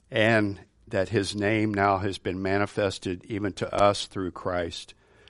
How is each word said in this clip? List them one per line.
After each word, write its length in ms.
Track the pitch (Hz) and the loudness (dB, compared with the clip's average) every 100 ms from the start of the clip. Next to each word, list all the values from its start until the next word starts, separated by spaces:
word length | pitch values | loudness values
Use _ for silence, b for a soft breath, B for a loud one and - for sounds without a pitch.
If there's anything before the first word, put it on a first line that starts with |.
| - | -4
and 500 | 110 110 113 104 95 - _ - | 2 4 4 2 -4 -12 _ -4
that 200 | 101 92 | -2 0
his 260 | 107 95 | 0 0
name 380 | 101 101 110 107 | 0 0 2 0
now 240 | 101 101 95 | 2 2 2
has 220 | 101 90 | 0 -4
been 240 | 104 92 | -6 -4
manifested 840 | 95 98 101 - 101 - 101 90 | 0 0 0 0 -2 -2 -6 -6
even 300 | - 104 101 | -6 -4 -4
to 200 | - 110 | -4 -4
us 300 | 95 101 101 | 4 4 4
through 280 | - 101 92 | -4 -6 -6
Christ, 600 | - 95 90 85 - - - b b | -6 -4 -4 -4 -8 -16 -20 b b